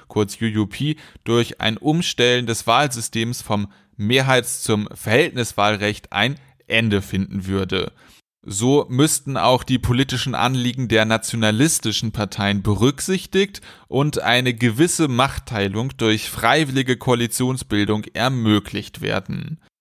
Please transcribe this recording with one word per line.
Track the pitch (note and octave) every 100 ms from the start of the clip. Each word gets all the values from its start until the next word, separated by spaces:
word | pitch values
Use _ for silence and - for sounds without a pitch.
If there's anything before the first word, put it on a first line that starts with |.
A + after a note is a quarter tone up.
| _
kurz | - G2+ -
U |
U | A2+ G#2+ G2+
P, | - D3 D3+ - -
durch | - A#2 A#2 -
ein | G#2+ A2
Umstellen | D3 E3 - - A#2+ B2
des | A#2 A2+ -
Wahlsystems | A#2+ D3 A#2+ - A2+ A#2 B2
vom | - G#2 G2+ _ _ -
Mehrheits- | G#2+ C3 C3 B2+ B2 -
zum | - G#2 G#2+
Verhältniswahlrecht | - A2 A#2+ D#3+ B2 A2+ - G#2 G#2 G#2 G#2 -
ein | G2 A#2+ D3 _ _ -
Ende | A2+ A2+ G2+
finden | - F#2+ G2 G2+ F#2+
würde. | F#2+ F#2 F#2 - _ _ _ _ _
So | - G#2 B2 C#3+ -
müssten | B2 D#3 - C#3 B2
auch | G#2+ B2+
die | - B2+
politischen | - A#2+ C3+ B2+ C3
Anliegen | D2+ B2 C3 B2 B2+ A2+
der | A2 A2
nationalistischen | A2+ - A#2 G#2+ G#2+ D#3+ - A2 - A2+
Parteien | - G2+ - G2+ G2+
berücksichtigt | G#2 G2 B2+ C#3 - F#3 - F#3+ G3 - - - -
und | C3 D3 -
eine | A2 B2 B2+
gewisse | A2+ A#2+ A2 F3 - D3+
Machtteilung | A#2+ C3+ - - A2 G2 G#2 C3+ -
durch | A2 G#2+ -
freiwillige | - A2+ D3 C#3+ C3 C3 B2
Koalitionsbildung | B2+ A#2+ A#2 - B2+ B2+ - G#2 G#2 G#2+ -
ermöglicht | - B2+ B2+ A2 G#2 - G2 - -
werden. | G#2 G2+ - - - D#3 _ _